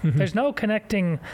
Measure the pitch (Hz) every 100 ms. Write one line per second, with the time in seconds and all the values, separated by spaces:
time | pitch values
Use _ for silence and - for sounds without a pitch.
0 | 160 135 147 208 285 285 214 214 - 208
1 | 180 160 -